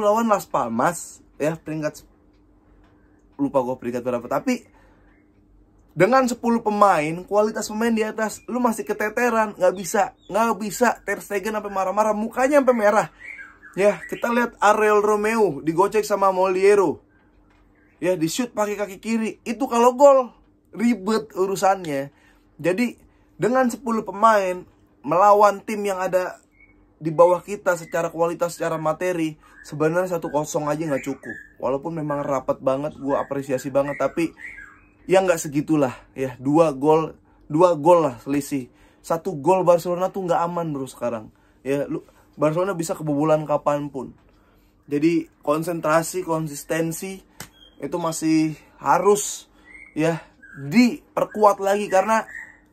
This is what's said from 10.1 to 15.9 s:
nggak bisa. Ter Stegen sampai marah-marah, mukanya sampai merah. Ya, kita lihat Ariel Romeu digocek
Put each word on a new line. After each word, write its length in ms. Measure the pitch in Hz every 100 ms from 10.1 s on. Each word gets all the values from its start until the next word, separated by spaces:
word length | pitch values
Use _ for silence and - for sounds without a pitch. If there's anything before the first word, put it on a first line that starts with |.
| - -
nggak 320 | 196 233 190
bisa. 400 | 208 165 233 -
Ter 160 | 196 196 -
Stegen 320 | 202 208 214
sampai 160 | 208
marah-marah, 400 | 190 190 208 214
mukanya 480 | 214 226 247 269 294
sampai 160 | 254 240
merah. 320 | 208 214 156 - - - - - -
Ya, 240 | 175 202 175 -
kita 240 | 190 233
lihat 240 | 233 240 -
Ariel 400 | 202 214 214 214
Romeu 560 | 208 214 214 226 196 139 151
digocek 400 | 170 196